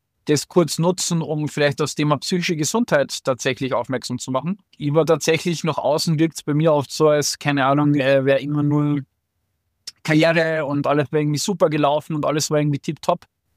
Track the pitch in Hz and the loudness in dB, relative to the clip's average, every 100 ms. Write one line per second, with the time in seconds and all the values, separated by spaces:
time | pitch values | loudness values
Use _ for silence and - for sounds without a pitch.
0 | _ _ - 151 - - 160 - 165 180 | _ _ -2 -2 0 0 0 0 0 0
1 | - 170 156 151 151 - 147 139 151 - | -2 -4 -4 -4 -4 0 0 0 -4 -2
2 | 151 143 - 185 170 160 151 226 247 151 | 0 0 -2 -2 -2 -2 -2 -2 2 0
3 | 135 - - 127 139 127 131 117 120 127 | 0 -4 -4 -2 -2 -4 -2 -4 -4 -6
4 | - 127 - 131 156 202 _ - 147 147 | -6 -10 -6 -6 -4 -8 _ -8 -2 2
5 | 156 156 - 160 180 165 165 143 127 151 | 2 2 2 0 0 -4 -2 -2 0 0
6 | 170 156 165 - - 147 160 147 135 - | 0 0 0 -2 -4 0 2 2 0 2
7 | 156 147 143 - 147 143 135 143 147 147 | 4 4 0 -4 -2 0 2 2 2 2
8 | 131 139 135 139 139 147 143 147 147 147 | 4 2 4 2 0 -2 0 2 0 -2
9 | 135 _ _ _ _ _ _ _ - - | -6 _ _ _ _ _ _ _ -20 -10
10 | - 156 160 165 160 160 143 143 131 147 | 0 4 4 4 0 0 -2 -2 0 0
11 | 139 156 151 147 - 190 170 151 147 151 | 0 0 0 -2 -2 0 0 2 0 0
12 | - 156 139 151 - 151 147 143 - 151 | -2 -4 -2 -2 0 0 0 -2 -4 -6
13 | - 180 _ _ _ | -2 -4 _ _ _